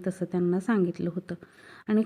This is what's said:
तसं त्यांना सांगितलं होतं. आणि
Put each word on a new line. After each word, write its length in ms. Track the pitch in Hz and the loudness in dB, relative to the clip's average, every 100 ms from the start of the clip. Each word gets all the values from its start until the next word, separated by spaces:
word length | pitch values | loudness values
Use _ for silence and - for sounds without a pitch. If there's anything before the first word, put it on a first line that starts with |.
| 180 | 0
तसं 180 | 185 | -4
त्यांना 360 | 175 180 175 185 | -4 0 2 2
सांगितलं 500 | 185 220 175 175 175 | 2 2 2 0 -4
होतं. 200 | 170 - 175 - - - - - | -4 -8 -12 -14 -20 -20 -14 0
आणि 140 | 214 | 2